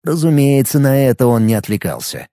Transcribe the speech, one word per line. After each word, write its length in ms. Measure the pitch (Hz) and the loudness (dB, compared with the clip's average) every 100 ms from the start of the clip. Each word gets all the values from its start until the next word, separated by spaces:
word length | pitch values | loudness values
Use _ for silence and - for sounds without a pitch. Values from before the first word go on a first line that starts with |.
Разумеется, 760 | 165 160 160 147 139 139 131 151 | -4 -2 0 2 2 2 0 0
на 180 | 139 135 | 2 2
это 300 | 135 117 120 | 2 2 2
он 180 | 117 110 | 2 0
не 80 | |
отвлекался. 720 | 110 - 107 85 60 - 65 - | -2 -4 -6 -6 -8 -12 -14 -18